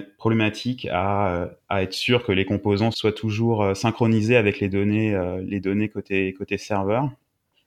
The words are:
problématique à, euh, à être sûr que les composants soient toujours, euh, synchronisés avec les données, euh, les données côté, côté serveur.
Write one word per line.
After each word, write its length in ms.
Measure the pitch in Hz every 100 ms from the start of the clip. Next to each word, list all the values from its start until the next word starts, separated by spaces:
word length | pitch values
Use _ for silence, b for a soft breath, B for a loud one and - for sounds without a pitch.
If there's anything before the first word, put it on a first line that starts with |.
| - -
problématique 680 | 113 113 107 104 123 127 -
à, 460 | 90 98 101 98 87
euh, 120 | 87 - -
à 160 | 98
être 80 | 92
sûr 320 | - - -
que 80 | -
les 140 | 95 95
composants 460 | 104 104 101 113
soient 200 | - 107
toujours, 500 | - 110 107 117 110
euh, 120 | 98
synchronisés 640 | 98 117 - 117 113 107 123
avec 240 | 104 -
les 80 | 101
données, 440 | 98 101 107 107
euh, 280 | 98 90 92 95
les 140 | 101
données 300 | 92 101 107
côté, 420 | 104 - 98 95
côté 260 | 95 101 98
serveur. 540 | - 101 98 117 143 - _ _ _ _